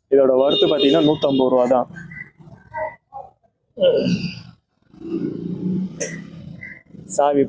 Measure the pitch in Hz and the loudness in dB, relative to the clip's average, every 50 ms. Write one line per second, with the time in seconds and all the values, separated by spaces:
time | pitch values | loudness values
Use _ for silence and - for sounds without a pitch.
0 | _ - 135 139 135 131 131 127 135 143 151 185 196 - 156 143 139 139 151 165 | _ 2 4 4 6 6 4 4 4 2 2 2 2 2 2 2 4 4 4 4
1 | 156 147 156 151 - 143 139 131 131 127 127 127 123 120 131 123 120 - - - | 4 2 2 2 0 0 2 2 2 4 4 4 4 4 2 0 0 -2 -8 -16
2 | - - - - - - _ - - - - - - _ 960 932 - - 960 - | -18 -16 -16 -18 -18 -18 _ -20 -20 -20 -20 -20 -20 _ -10 -8 -8 -8 -10 -14
3 | _ _ - - - - _ _ _ _ _ _ _ _ _ - - 180 - - | _ _ -18 -18 -18 -20 _ _ _ _ _ _ _ _ _ 0 0 2 2 0
4 | - - - - - - - - - - - _ _ _ _ _ _ _ _ - | 0 -2 -2 -4 -4 -8 -10 -14 -18 -20 -20 _ _ _ _ _ _ _ _ -18
5 | 330 330 - - - - - - 175 - - - 180 185 - - - - - - | -12 -8 -8 -6 -6 -6 -8 -8 -8 -10 -8 -6 -6 -4 -4 -4 -6 -8 -8 -10
6 | - - - - - - - - - - - - - - - - _ _ - - | -10 -10 -10 -12 -16 -18 -18 -18 -18 -18 -18 -16 -18 -18 -18 -20 _ _ -20 -20
7 | - - - - 143 143 143 143 135 | -10 -4 -2 0 2 2 2 2 2